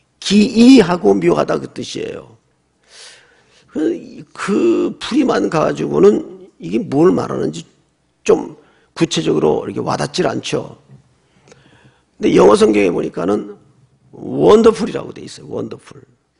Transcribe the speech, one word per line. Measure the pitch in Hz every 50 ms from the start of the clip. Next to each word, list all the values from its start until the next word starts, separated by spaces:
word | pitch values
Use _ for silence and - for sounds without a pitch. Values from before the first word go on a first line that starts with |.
| _ _ _ _
기이하고 | - - 190 208 208 277 247 220 233 247 269 254 196 165 180 175 180 202 196
묘하다 | 202 170 170 165 151 147 151 165 156
그 | 135 131 -
뜻이에요. | - 120 - - - - - - - - - 113 _ _ _ _ _ _ _ _ _ _ _ _ - - - - - _ _ _ _ _ _ _ _ _ _
그, | _ - 311 - - - - - - - - _ _
그 | - - - 202 - - - - 101 101 - - -
풀이만 | - - 220 294 269 - 208 196 202 202
가지고는 | 170 156 151 151 147 147 151 147 143 147 175 202 220 - - - - - - - _ _
이게 | 214 160 185 233
뭘 | 214 135 120 139 165 185
말하는지 | - - - - 139 131 135 160 151 165 165 _ _ _ _ _ _ _ _ _ _ _ _
좀 | - 196 160 - - - - _ _ _ _ _ _ _
구체적으로 | - 170 156 - 170 156 165 156 156 165 156 147 - -
이렇게 | - 101 -
와닿질 | - - - - 147 143 - 175 180 135
않죠. | 117 123 - - - 131 107 - - _ _ _ - - _ _ _ _ _ _ _ _ _ _ - _ _ _ _ _ _ _ _ _ _ _ _ _
근데 | - - -
영어 | - - 202 208
성경에 | 202 220 214 107 104 101 175
보니까는 | 170 - - - - - - - - - - - - - _ _ _ _ _ _ _ _ _ _
원더풀이라고 | - - - - 123 139 147 180 208 220 220 226 214 - 214 - - - - - -
돼 | - 98
있어요. | - - - - -
원더풀. | 110 113 117 113 110 - _ - - - 117 _ 123 _ _ _ _ _